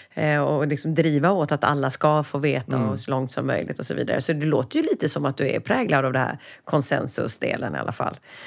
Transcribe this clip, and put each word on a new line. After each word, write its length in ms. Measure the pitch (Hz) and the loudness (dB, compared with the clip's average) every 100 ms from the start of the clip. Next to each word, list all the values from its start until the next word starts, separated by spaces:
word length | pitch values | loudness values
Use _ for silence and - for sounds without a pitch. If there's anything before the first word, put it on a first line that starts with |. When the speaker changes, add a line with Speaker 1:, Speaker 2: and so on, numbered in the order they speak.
| - | -12
Speaker 1:
eh, 280 | - 151 147 | -2 2 2
och 260 | 139 147 131 | 2 2 2
liksom 280 | 147 160 160 | 0 0 2
driva 360 | 160 147 165 | 4 4 4
åt 200 | 196 147 | 4 2
att 120 | 147 | 2
alla 260 | - 143 135 | 2 2 0
ska 340 | - 156 151 | 2 2 4
få 140 | 147 139 | 0 -2
veta 380 | 147 127 - 131 | 0 -2 -2 -2
Speaker 2:
Mm. 140 | - | 0
Speaker 1:
och 100 | - | -2
så 120 | - | -2
långt 200 | 131 131 | -2 -2
som 160 | - 135 | -4 -2
möjligt 320 | 101 - - | -2 -2 -6
och 60 | - | -4
så 80 | |
vidare. 280 | - - 117 | -2 0 0
Så 120 | 120 | 0
det 120 | 156 156 | 0 2
låter 320 | 143 127 302 | 2 2 0
ju 60 | |
lite 260 | 320 - 151 | 0 0 0
som 160 | - 143 | 0 -2
att 120 | 135 | 0
du 100 | 139 | 0
är 100 | - | 0
präglad 460 | - 240 226 139 131 | 0 0 2 2 2
av 80 | |
det 60 | 131 | 0
här 180 | 127 - - - | 0 -4 -12 -18
konsensusdelen 1120 | - 156 - 143 123 - - - - - 123 73 | -2 0 2 0 -2 -2 -2 -2 -2 -2 -4 -4
i 20 | |
alla 140 | - | -6
fall. 240 | - - - - - | -4 -6 -6 -14 -20